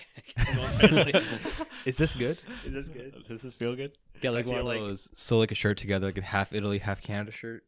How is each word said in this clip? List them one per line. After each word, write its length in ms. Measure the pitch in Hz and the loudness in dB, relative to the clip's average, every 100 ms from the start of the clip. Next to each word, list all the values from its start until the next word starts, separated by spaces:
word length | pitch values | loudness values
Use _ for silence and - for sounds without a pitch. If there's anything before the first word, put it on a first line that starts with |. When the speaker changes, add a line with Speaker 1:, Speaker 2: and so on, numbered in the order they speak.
| - - | -20 -20
Speaker 1:
<laughs> 200 | - - | -6 0
I'm 180 | - 123 | 2 0
going 120 | 131 | -2
for 160 | - 214 | 6 8
Italy. 400 | 156 143 190 - 220 311 - | 8 6 4 2 -4 -6 -6
Speaker 2:
<laughs> 300 | 311 - 131 | -8 -6 -2
Is 100 | 127 | 2
this 180 | 123 127 | 2 2
good? 220 | 123 170 - 247 139 | -2 -2 -8 -10 -8
Speaker 1:
Is 80 | |
this 140 | 135 165 | -6 -8
good? 340 | 131 131 131 120 | -10 -14 -16 -12
Speaker 3:
Does 140 | 113 | -12
this 140 | 127 - | -10 -4
feel 200 | 117 127 | -4 -4
good? 220 | 139 - - - | -8 -12 -20 -4
Speaker 2:
Get, 100 | 131 | -2
like, 140 | 120 120 | 0 0
Speaker 1:
I 40 | |
Speaker 2:
one 60 | 120 | -2
Speaker 1:
feel 40 | |
Speaker 2:
of 40 | 123 | -2
Speaker 1:
like 120 | 110 | -2
Speaker 2:
those 300 | 104 95 - - | -4 -6 -6 -4
sew, 200 | - 113 | 2 4
like, 120 | 110 | 4
a 40 | 107 | 2
shirt 220 | 104 101 | 2 2
together, 300 | 98 95 98 | 0 0 0
like, 100 | 95 | -2
a 40 | |
half 320 | 95 98 98 | 0 0 0
Italy, 260 | 104 101 101 | 0 0 0
half 220 | 101 98 | -2 -4
Canada 300 | - 104 104 | -4 -6 -6
shirt, 320 | - 113 113 | -10 -12 -12